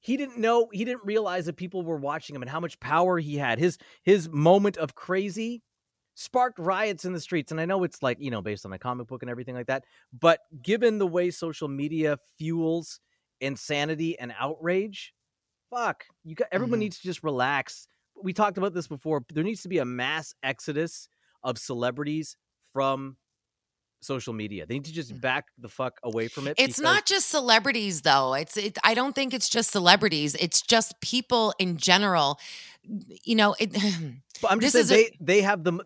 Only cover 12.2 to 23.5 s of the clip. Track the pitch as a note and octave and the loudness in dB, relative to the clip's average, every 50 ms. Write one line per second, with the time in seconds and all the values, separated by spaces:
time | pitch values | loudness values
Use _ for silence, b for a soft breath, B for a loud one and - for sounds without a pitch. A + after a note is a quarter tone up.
12.2 | _ _ _ - D#3 D#3+ E3 E3 E3 D#3+ E3 E3+ D#3+ - - - _ _ _ _ | _ _ _ -10 -6 -4 -2 0 0 0 0 -2 -4 -8 -16 -18 _ _ _ _
13.2 | _ _ _ - C3 C#3 C#3 - - - D3+ C#3+ D3 D3+ D#3+ D3+ E3 E3 E3 - | _ _ _ -8 -6 -6 -6 -6 -6 -4 -2 -2 -2 -2 -2 -2 -2 -4 -4 -6
14.2 | B2 A#2+ A2+ G2 B2 C#3 D#3+ - D#3+ E3+ F3+ F#3+ G3+ A3 G3 - - - _ _ | -8 -12 -8 -6 -6 -6 -6 -4 -2 -2 0 0 -2 -4 -8 -14 -16 -18 _ _
15.2 | _ _ _ _ _ _ _ _ _ - B3 B3 A#3 G3+ D#3 - - _ _ _ | _ _ _ _ _ _ _ _ _ -8 -6 -4 -2 -2 -4 -6 -10 _ _ _
16.2 | - D#3+ D#3+ - - - F3+ F#3+ A#3+ A#3+ A#3+ A3+ G#3+ G#3 F3 - - F#3 E3+ - | -18 -12 -4 -4 -4 -2 0 -2 0 0 0 0 -2 -2 -6 -8 -8 -8 -8 -6
17.2 | - D#3 C#3+ B2+ B2 C3 C#3+ C#3 B2+ - - - - _ _ _ _ _ _ - | -4 -4 0 0 0 2 0 0 -2 -4 -10 -18 -18 _ _ _ _ _ _ -10
18.2 | - F#3 F#3 - G#3+ G#3 F3 G3 F#3 G3+ E3 F3+ D#3+ - D#3+ C3+ - D#3 D#3 C#3+ | -8 -6 0 2 2 2 2 0 -2 -2 -2 -4 -8 -8 -10 -8 -4 -2 -2 -2
19.2 | B2 - D#3+ D3+ D#3+ G3+ A3+ F#3+ - F3+ F#3 E3+ C3 B2 B2 B2 B2 C3 D3+ D#3+ | -2 -4 -4 -4 -2 -2 -4 -6 -8 -4 -2 -2 -2 -2 -4 -4 -2 -2 -2 -4
20.2 | D3+ - - _ - C3 C3+ - - - D3 D3 E3 E3 - - - _ _ _ | -6 -8 -12 _ -6 -6 -6 -6 -6 -6 -4 -4 -4 -4 -6 -12 -16 _ _ _
21.2 | _ _ _ _ - B2+ B2 A2 - - C3 A#2+ A#2+ B2 B2 C3+ D3 D3 D3+ D#3 | _ _ _ _ -8 -6 -6 -6 -6 -8 -6 -2 -2 -4 -2 -4 -6 -4 -4 -6
22.2 | D#3 - - _ _ _ _ _ _ _ - C3+ C3+ C3+ C3+ C3+ C3+ C3+ C3+ _ | -6 -8 -12 _ _ _ _ _ _ _ -4 -2 0 0 0 -2 -4 -10 -14 _
23.2 | _ _ _ _ _ _ | _ _ _ _ _ _